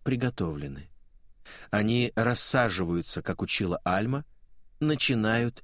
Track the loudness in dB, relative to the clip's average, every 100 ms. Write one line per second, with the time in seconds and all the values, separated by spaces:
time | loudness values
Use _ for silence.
0 | -4 -2 -2 -2 -4 -4 -8 -10 -16 -20
1 | -20 -20 -20 -20 -20 -20 -2 0 2 2
2 | 2 2 2 2 2 4 2 2 0 0
3 | -2 -6 -4 -4 -2 0 0 0 0 0
4 | 0 -4 -6 -18 -20 -20 -18 -4 0 2
5 | 2 2 2 2 0 -4